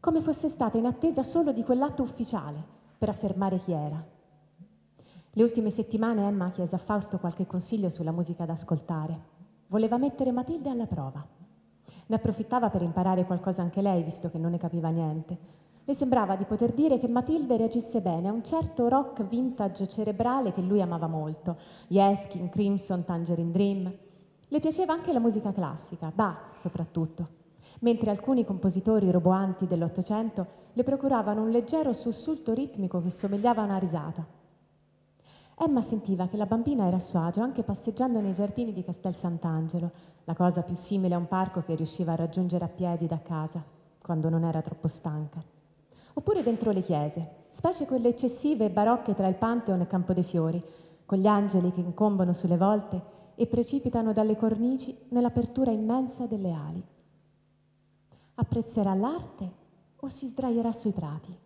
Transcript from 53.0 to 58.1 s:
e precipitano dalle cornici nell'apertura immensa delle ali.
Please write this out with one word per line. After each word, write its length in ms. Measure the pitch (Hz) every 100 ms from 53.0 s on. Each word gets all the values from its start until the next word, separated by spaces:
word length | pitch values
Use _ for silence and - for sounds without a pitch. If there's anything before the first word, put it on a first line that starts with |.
| - - -
e 120 | - 233
precipitano 640 | - 240 277 247 240 220
dalle 240 | 214 220 214
cornici 600 | 220 220 240 262 - - -
nell'apertura 640 | 240 240 240 233 - 254
immensa 540 | 220 220 247 254 - 240
delle 260 | 214 190
ali. 320 | 160 147 165 - _ _ _ _ _ _ _ _ _ _ _ _